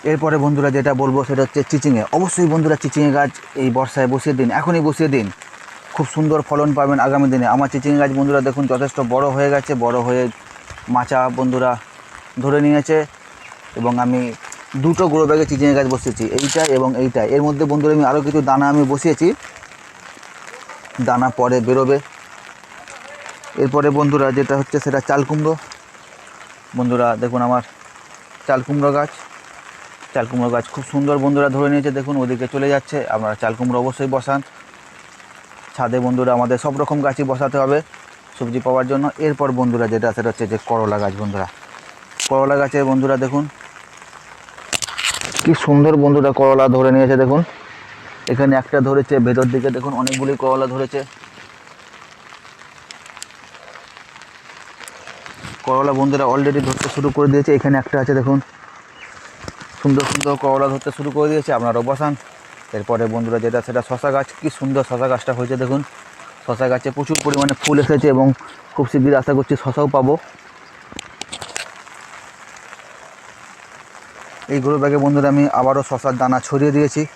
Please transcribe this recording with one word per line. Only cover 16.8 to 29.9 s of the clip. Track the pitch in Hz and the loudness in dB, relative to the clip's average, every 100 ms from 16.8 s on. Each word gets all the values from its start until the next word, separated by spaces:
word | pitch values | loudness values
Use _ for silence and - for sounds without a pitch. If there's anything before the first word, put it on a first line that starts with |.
| 131 123 | 0 0
এইটা। | 131 120 107 | -2 0 0
এর | 139 147 | 0 0
মধ্যে | 143 151 | 0 -2
বন্ধুরা | 147 151 151 | 0 2 2
আমি | 139 | 2
আরও | 147 143 | 0 0
কিছু | 151 139 | 0 2
দানা | 135 143 | 2 4
আমি | 147 135 | 2 2
বসিয়েছি, | 143 170 147 170 285 - - - - - - - - - - - - - - - - 123 | 0 0 2 0 0 -10 -20 -20 -20 -20 -20 -20 -20 -20 -20 -20 -20 -20 -20 -16 -4 0
দানা | 123 131 - | 2 0 0
পরে | 123 127 117 | 2 2 2
বেরোবে। | 131 131 139 - - - - - - - - - - - - - - - - | 2 4 0 -2 -20 -20 -20 -20 -20 -20 -20 -20 -20 -20 -18 -18 -18 -14 -4
এরপরে | 135 147 143 139 | 0 2 2 2
বন্ধুরা | 147 143 135 127 | 2 2 0 0
যেটা | 135 139 | 0 -2
হচ্ছে | 135 147 | -2 -4
সেটা | 143 135 - | -2 -4 0
চাল | 143 135 | -2 0
কুমড়ো। | 151 151 160 - - - - - - - - - - - 123 | -2 -2 -4 -10 -20 -20 -20 -20 -20 -20 -20 -20 -20 -12 -4
বন্ধুরা | 123 123 120 110 | -2 2 2 0
দেখুন | 120 120 123 | -2 -2 0
আমার | 123 - - - - - - - - - | 0 -2 -20 -20 -20 -20 -20 -20 -14 -2
চাল | 131 127 | -2 -2
কুমড়ো | 143 143 143 | 0 0 0
গাছ, | 147 - - - - - - - - | -2 -8 -20 -20 -20 -20 -20 -20 -20